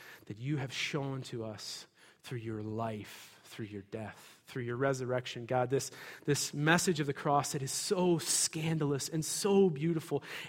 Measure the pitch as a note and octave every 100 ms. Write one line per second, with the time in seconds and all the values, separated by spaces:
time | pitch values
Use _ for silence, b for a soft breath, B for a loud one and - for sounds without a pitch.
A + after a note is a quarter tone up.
0 | B B - G#2+ B2+ D3+ B2+ - - D3+
1 | C#3 C3+ B2+ A#2+ A2 G#2 - - - b
2 | b b - B2+ A2+ A2 G#2+ G#2+ A2+ G#2+
3 | - - - - - - A2 G2+ G2 A2
4 | G#2+ - - - - C3+ A#2+ A#2+ C3+ C3+
5 | B2+ B2+ B2 - A#2+ B2+ B2+ C3+ - B
6 | B B - C#3 - D3 D3+ E3+ - D#3
7 | C#3+ C#3+ D#3 C#3+ C#3+ D3+ C3 - - F#3+
8 | F3+ E3+ - - - D#3+ D#3+ D#3+ D3 C#3+
9 | - E3 D#3 - G#3 G3 G3 C#3+ D#3+ D#3+
10 | - C#3+ B B